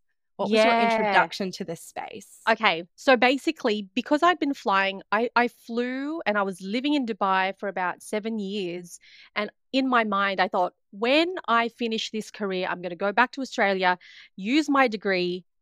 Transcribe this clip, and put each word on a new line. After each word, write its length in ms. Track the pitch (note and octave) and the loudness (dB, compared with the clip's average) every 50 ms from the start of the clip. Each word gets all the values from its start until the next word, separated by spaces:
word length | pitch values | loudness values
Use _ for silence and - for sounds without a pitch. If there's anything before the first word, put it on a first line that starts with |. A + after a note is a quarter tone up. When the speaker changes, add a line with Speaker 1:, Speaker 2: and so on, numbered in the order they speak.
| _ _ _ _ _ _ _ | _ _ _ _ _ _ _
Speaker 1:
What 120 | - G3 G3+ | -6 -2 2
was 140 | A3 A3 G#3+ | 4 4 4
your 100 | A3+ A#3 | 4 4
Speaker 2:
Yeah. 220 | A#3 A#3 A#3 A3+ | 4 2 2 2
Speaker 1:
introduction 540 | A3 G#3+ G#3 G3 F#3 F3 F3 - - G3+ F#3 | 2 2 2 4 4 2 2 0 -6 -6 -6
to 140 | F3 - G3 | -6 -8 -10
this 160 | - E3+ - | -10 -10 -12
space? 580 | - - - - E2+ - - - - - - - - A3 | -14 -14 -12 -12 -12 -12 -14 -16 -18 -20 -20 -4 0 0
Speaker 2:
Okay, 380 | A3+ A3 A3 G3+ E3+ D#3+ F3+ - _ | 2 2 2 2 2 0 -4 -10 _
so 220 | - - C#4 C4 | 0 4 4 6
basically, 720 | A3 B3 B3 C#4+ C4 - E4 D4+ - - A#3+ G#3 G#3+ G3+ F#3+ - | 6 6 4 2 2 -2 -4 -4 -2 0 -2 -2 -2 -4 -6 -6
because 280 | B3+ - - D4 D4 E4+ | -6 -2 0 2 4 4
I'd 160 | F4 F4+ - | 4 4 2
been 140 | D#4 C#4+ C#4 | 0 -4 -4
flying, 480 | - - A3+ G3 F#3+ G3 G3 G3 F#3+ - _ | -4 -2 0 2 2 2 0 -2 -6 -4 _
I, 180 | G3+ G#3+ A#3+ A#3 - | 0 0 0 2 2
I 140 | A#3 B3 A#3+ | 2 2 0
flew 720 | - _ _ - A#3 A#3 A#3+ B3 B3+ C4+ C#4 D4 D#4+ E4 - | -2 _ _ -8 -4 -4 -4 -4 -4 -6 -6 -6 -6 -4 -2
and 120 | G#3 G#3 | 0 0
I 60 | G#3 G3 | 0 0
was 180 | G3 F#3 - | -2 -4 -6
living 320 | F#3 F#3+ G#3 C4 B3+ D4 D4 | -6 -6 -4 -2 0 0 0
in 120 | C#4+ B3+ | 0 -2
Dubai 540 | A3 A3 - G#3 F#3+ F#3+ F#3+ F#3 F#3+ F#3+ _ | -4 -4 -2 0 0 2 2 0 -2 -4 _
for 80 | - | -6
about 340 | G3 F#3 F#3+ F3+ F3 - - | -6 -4 -4 -4 -4 -4 -6
seven 380 | - - A3 G#3+ G3+ A3+ A3+ G#3+ | -8 -6 -6 -6 -4 -4 -6 -6
years. 580 | G3+ F#3+ G3+ G#3+ F#3+ F3 E3+ F3+ F3+ F3 - - _ - - - - _ - | -6 -6 -6 -6 -6 -6 -8 -10 -12 -16 -20 -20 _ -20 -20 -20 -20 _ -6
And 160 | G#3 G#3 - - _ _ _ - | -6 -6 -6 -10 _ _ _ -2
in 160 | C4+ C4 C4 | -2 0 2
my 160 | B3 A#3 A3+ | 2 2 2
mind, 340 | G#3+ G3 G3 G3+ G3 G3 F#3+ | 2 0 0 0 0 0 0
I 80 | F#3 | 0
thought, 260 | F#3+ - G3 F3+ F3 - _ _ _ | 0 0 0 -2 -2 -4 _ _ _
"When 440 | - G3 A3+ A#3+ C#4 D#4 E4+ F4 F#4 E4+ - - | -10 -4 0 2 2 4 2 2 -2 -4 -2 0
I 180 | A#3 A#3 A#3 | 2 2 2
finish 440 | A#3 - - A#3+ A3+ A3 G#3+ - - | 0 -4 -6 -4 -4 -4 -4 -6 -6
this 200 | - G#3+ G3+ - | -6 -8 -8 -8
career, 380 | - - G#3+ F#3+ F#3 F3+ F#3 E3+ | -8 -6 -6 -4 -2 -2 -4 -4
I'm 120 | E3+ F3+ | -4 -6
gonna 140 | F3 F3+ F3 | -8 -8 -6
go 160 | E3 G3 G3+ | -4 -4 0
back 220 | G3 A3+ B3 - - | 4 4 2 2 0
to 80 | C#4 | -6
Australia, 580 | C4 - - - G#3+ G3 G3 F#3+ F#3 F3+ F3+ - - - - - - - _ | -10 -6 -2 0 2 2 2 2 2 2 2 0 -4 -14 -20 -20 -20 -20 _
use 320 | - F#3 G#3+ C4+ D#4+ D4 D4 | -10 -4 0 0 0 2 2
my 180 | C#4 C#4 C4+ | 4 4 4
degree, 560 | A#3+ G#3 G3 - G3+ F#3+ F3+ F3+ F3 F3+ F#3 - _ _ _ | 4 2 -2 -2 0 0 0 0 -2 -4 -6 -10 _ _ _